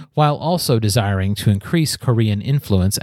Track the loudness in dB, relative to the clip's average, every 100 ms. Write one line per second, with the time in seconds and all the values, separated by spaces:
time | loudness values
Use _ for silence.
0 | -6 0 0 0 -2 -2 0 0 2 2
1 | 0 0 0 0 0 0 0 -2 -2 -2
2 | 0 2 2 0 -2 -2 0 0 2 0